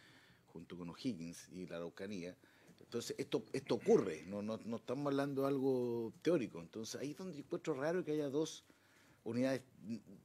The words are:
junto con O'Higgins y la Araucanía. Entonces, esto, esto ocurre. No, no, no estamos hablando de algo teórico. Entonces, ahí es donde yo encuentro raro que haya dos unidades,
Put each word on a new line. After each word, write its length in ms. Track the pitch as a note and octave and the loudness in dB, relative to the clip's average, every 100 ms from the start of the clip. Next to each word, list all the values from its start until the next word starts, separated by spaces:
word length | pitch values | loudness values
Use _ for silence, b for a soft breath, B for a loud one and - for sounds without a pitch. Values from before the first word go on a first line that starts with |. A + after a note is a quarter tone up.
| b b b b b | b b b b b
junto 300 | E2 E2+ F2 | -14 -12 -10
con 140 | E2+ | -8
O'Higgins 580 | D#2+ C3+ F2+ E2 E2 - | -6 -4 -4 -8 -10 -12
y 180 | F2 F2 | -10 -8
la 100 | E2+ | -6
Araucanía. 600 | E2+ - G2 G2+ F2 - b b b b | -8 -8 -8 -6 -8 -10 b b b b
Entonces, 340 | - A#2 - - | -8 -6 -4 -6
esto, 260 | C3+ D3 - | -2 -2 -2
esto 240 | C3+ - B2 | -4 0 2
ocurre. 480 | F#3 G#3 F#2+ D#2 E2+ | 8 8 6 -2 -4
No, 160 | G2+ | -4
no, 160 | G#2 A2 | -2 -4
no 120 | F#2+ A2+ | -4 -4
estamos 300 | - C3 C#3+ | -2 0 2
hablando 360 | C#3 C#3+ C3+ | 2 2 2
de 60 | C#3 | 2
algo 640 | C#3 C3+ B2+ B2 A#2 A2+ - | 4 4 4 2 0 -2 0
teórico. 380 | D3+ E3+ G#2 E2 | 4 4 2 -6
Entonces, 400 | E2+ A2 A2 A2+ | -10 -8 -6 -4
ahí 120 | C#3 | -6
es 40 | C#3 | -6
donde 200 | F#3 C#3+ | -8 -8
yo 80 | |
encuentro 300 | - E3+ E3+ | -6 -4 -2
raro 300 | C3+ D3 F3+ | 0 2 0
que 80 | D3+ | 0
haya 160 | D3+ C#3+ | 0 2
dos 360 | C#3 D#3 - - b b b b b | 2 0 -4 -16 b b b b b
unidades, 400 | - A#2 C3 B2+ - - G2+ A2+ - - | -2 2 2 2 -4 -14 -8 -8 -10 -20